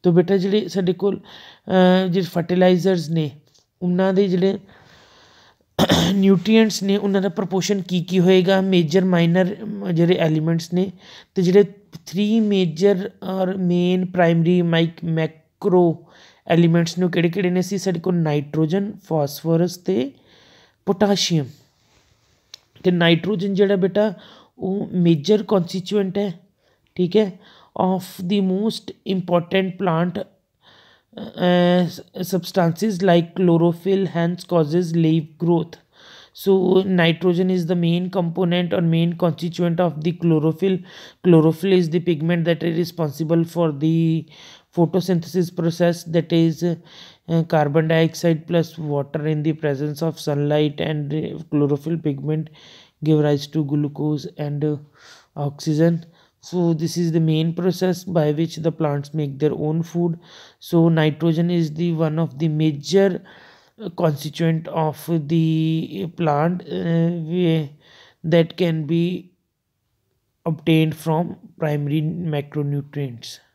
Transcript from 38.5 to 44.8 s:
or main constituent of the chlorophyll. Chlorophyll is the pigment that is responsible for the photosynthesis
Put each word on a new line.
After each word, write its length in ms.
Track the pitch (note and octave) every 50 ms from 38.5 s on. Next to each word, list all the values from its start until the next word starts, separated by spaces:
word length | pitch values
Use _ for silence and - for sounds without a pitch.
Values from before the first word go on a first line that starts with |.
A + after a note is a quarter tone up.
| F3 F3 F3+ E3
or 80 | - F#3
main 360 | E3+ E3 E3 E3 E3 E3+ E3+
constituent 600 | E3 F3+ E3+ D#3 - F3 F3 E3 - F3 F3 E3 E3+
of 240 | F3+ E3+ C#3+ D#3
the 100 | D3+ F3+
chlorophyll. 640 | E3+ F3 E3+ E3+ D#3+ D#3 D3 D#3+ D#3 - G3 G3 F#3+ F3+ F#3 - - - - - _ _
Chlorophyll 500 | - F3+ E3+ D#3+ D3+ D#3+ D#3+ E3 - G3
is 180 | F#3+ F#3 F3 D#3+
the 100 | D#3 F3
pigment 440 | E3+ F3 E3+ C#3+ D#3 E3 F3 E3+ E3
that 160 | E3+ E3+ E3 D#3+
is 120 | E3+ D#3+
responsible 680 | E3+ F3 E3+ - - D#3+ D3 - - D#3+ D3+ E3+ E3+ E3
for 260 | E3 - E3+ E3+ D#3+
the 560 | D3 C#3 D3+ D#3+ E3 E3 E3 E3 D#3+ D#3+ D#3+ - - - - - - - _ _ _
photosynthesis 800 | F3